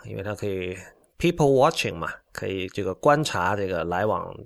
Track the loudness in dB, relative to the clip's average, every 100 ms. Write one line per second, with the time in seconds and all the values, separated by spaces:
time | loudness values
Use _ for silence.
0 | -12 -10 -8 -6 -4 -4 -4 -8 -12 -20
1 | _ -2 0 4 4 6 6 4 -2 -4
2 | -6 -8 _ -8 -6 -4 -4 -4 -4 0
3 | 4 4 2 0 0 0 0 -2 -2 0
4 | 0 0 -4 -12